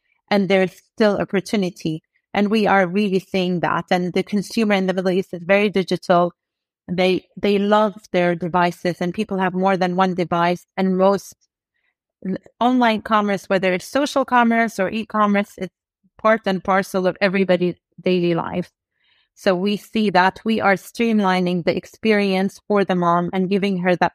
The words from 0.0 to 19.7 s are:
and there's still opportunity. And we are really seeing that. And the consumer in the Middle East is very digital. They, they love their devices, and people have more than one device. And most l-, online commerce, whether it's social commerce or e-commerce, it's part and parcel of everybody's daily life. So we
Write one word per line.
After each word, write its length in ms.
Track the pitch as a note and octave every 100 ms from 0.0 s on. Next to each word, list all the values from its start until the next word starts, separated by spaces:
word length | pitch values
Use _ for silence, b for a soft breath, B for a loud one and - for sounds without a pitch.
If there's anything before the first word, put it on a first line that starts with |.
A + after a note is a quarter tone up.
| _ _ _
and 180 | G#3 F#3+
there's 240 | G3 F#3
still 460 | - _ - G#3+ G3+
opportunity. 840 | E3+ G3 - G#3 F3+ - E3 D#3 - _ _
And 180 | G3 G3+
we 160 | A3 F#3+
are 200 | G3 F3+
really 320 | F#3+ G#3 F#3
seeing 420 | - F#3+ F3+ F3
that. 240 | D3+ E3 -
And 240 | F3+ F3+
the 80 | F#3+
consumer 520 | - G#3 - A#3 G#3+
in 120 | G3 F#3
the 80 |
Middle 160 | F#3 F#3
East 240 | F#3 -
is 80 | F3
very 260 | F3 G3 G#3
digital. 640 | G3 F3+ F3 - F3 F3 - _ _ _ _ -
They, 360 | F3+ F#3 F3+ - -
they 220 | G3+ G3+
love 360 | G3+ G#3 G#3+ - -
their 220 | F3+ F3
devices, 680 | E3+ F3+ F3+ F3 - F3+ E3
and 100 | F3+
people 260 | E3+ G#3 F#3+
have 140 | F#3
more 240 | F#3 F#3+ F#3+
than 200 | F3+ F3+
one 180 | F#3+
device. 520 | F3+ E3+ E3+ F3 F3+ - -
And 180 | F#3+ F#3
most 380 | F#3+ G3 - - _ _ _ _ _ _ _ _ F#3
l-, 100 | F#3 - _
online 420 | A#3+ B3+ A#3 G#3+
commerce, 460 | - G#3+ G3+ G3 -
whether 260 | F#3+ F#3+
it's 120 | F3+ -
social 380 | - D4 C#4
commerce 560 | B3+ B3 A#3 A#3 A3+ -
or 100 | F#3
e-commerce, 640 | A3 G#3 G#3+ G#3 G3+ G#3 -
it's 160 | F#3 - _ _ _ _
part 240 | A3 A3 G3
and 180 | F#3+
parcel 420 | - F#3+ F#3+ F#3+ F#3
of 120 | -
everybody's 560 | G3 G3 F#3 F3 F3+ - _ -
daily 340 | F#3 F#3 F3
life. 360 | E3 - F3+ - _ _ _ _ _ _ _
So 200 | G3+ F3+
we 200 | G3+